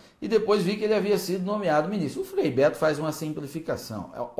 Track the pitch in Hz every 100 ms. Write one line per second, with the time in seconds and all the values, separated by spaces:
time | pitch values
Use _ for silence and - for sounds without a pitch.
0 | - _ 208 214 202 202 175 208 214 214
1 | 196 190 185 185 185 214 180 151 160 208
2 | 143 359 381 392 151 123 147 151 156 147
3 | 156 151 156 147 139 160 160 123 - 104
4 | 82 - 120